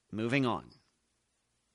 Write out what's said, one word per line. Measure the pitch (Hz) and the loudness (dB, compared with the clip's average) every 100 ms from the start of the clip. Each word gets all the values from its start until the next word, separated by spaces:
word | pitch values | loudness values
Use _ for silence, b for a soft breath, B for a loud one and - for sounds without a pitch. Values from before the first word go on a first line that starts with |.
| - | -12
Moving | 101 117 135 127 | -4 0 2 2
on. | 95 60 - _ _ _ _ _ _ _ _ _ | 0 -6 -20 _ _ _ _ _ _ _ _ _